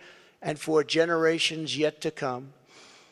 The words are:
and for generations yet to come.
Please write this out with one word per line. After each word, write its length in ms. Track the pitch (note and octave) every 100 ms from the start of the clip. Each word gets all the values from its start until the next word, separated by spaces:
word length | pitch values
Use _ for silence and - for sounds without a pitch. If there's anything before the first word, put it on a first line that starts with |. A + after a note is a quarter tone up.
| - - _ _
and 180 | F3 D3+
for 240 | - D#3
generations 920 | C#3+ D#3+ E3 E3 D#3+ E3 - D#3+ D#3 B2+
yet 240 | D3+ D3+
to 80 | D#3+
come. 420 | - C#3+ B2 C3+ C#3 _ - - - -